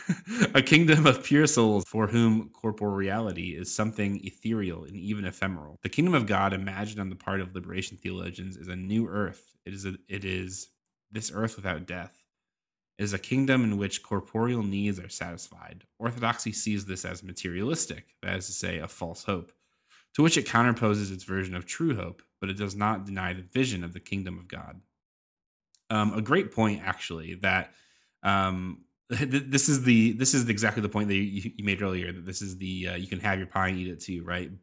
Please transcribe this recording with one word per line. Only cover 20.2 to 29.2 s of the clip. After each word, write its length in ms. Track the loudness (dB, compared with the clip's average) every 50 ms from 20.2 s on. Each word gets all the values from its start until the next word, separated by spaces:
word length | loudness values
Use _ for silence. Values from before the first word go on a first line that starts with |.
which 160 | 4 6 6 4
it 80 | 2
counterposes 640 | 4 4 6 6 6 4 4 4 2 2 2 0 -4
its 140 | -6 -8 -8
version 320 | -4 -4 -4 -2 -2 -4
of 100 | -8 -8
true 300 | -8 -6 -2 0 0 0
hope, 260 | -2 -4 -8 -10 -14 _ _ _ _
but 100 | -6 -6
it 80 | -4 -4
does 180 | -4 -6 -2
not 300 | 0 2 2 2 0 -4
deny 280 | -6 -6 -4 -4 -4 -4
the 80 | -6
vision 420 | -10 -4 0 0 0 2 0 -2 -6
of 100 | -6 -10
the 60 | -12
kingdom 380 | -10 -6 -6 -4 -4 -6 -8 -10
of 100 | -12 -12
God. 340 | -12 -12 -12 -14 -16 -18 -20 _ _ _ _ _ _ _ _ _ _ _ _ _ _ _ _ _ _ _ _ _
Um, 240 | 0 2 2 2 2
a 80 | 0
great 320 | 0 2 2 2 2 0 0
point, 280 | 2 2 2 2 0 -2
actually, 500 | -4 -6 -6 -6 -8 -8 -8 -8 -10 -8
that, 380 | -2 0 2 2 2 0 -4 -10 _ _ _ _ _ _ _ _ _ 0
um, 640 | 2 2 4 2 2 0 -2 -4 -6 -8 -10 _ _ _
<laughs> 160 | _ _ -6
th-, 160 | -4 -2